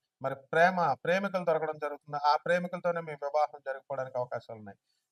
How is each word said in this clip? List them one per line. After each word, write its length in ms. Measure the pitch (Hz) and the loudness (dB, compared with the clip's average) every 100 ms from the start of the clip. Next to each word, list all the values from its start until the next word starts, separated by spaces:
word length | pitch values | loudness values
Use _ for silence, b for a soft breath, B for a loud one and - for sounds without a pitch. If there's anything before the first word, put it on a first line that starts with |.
| _ - | _ -8
మరి 140 | 135 135 | -6 -6
ప్రేమ, 600 | - 160 175 180 160 127 | 0 6 6 6 2 0
ప్రేమికులు 420 | 160 185 196 185 170 | 0 0 0 -2 0
దొరకడం 320 | 156 156 151 | 0 0 -4
జరుగుతుంది. 400 | 147 143 147 143 147 | -6 -8 -8 0 2
ఆ 100 | 151 170 | 4 2
ప్రేమికులతోనే 560 | 180 180 175 175 170 | 0 -2 -4 -2 -2
మీ 100 | 160 | -4
వివాహం 480 | 147 143 151 147 147 139 | -8 -2 0 0 -2 -8
జరిగిపోవడానికి 500 | 135 - 135 131 127 | -8 -6 -6 -4 -4
అవకాశాలు 420 | 123 120 - 110 | -4 -6 -10 -16
ఉన్నాయి. 180 | 104 98 _ _ _ | -16 -20 _ _ _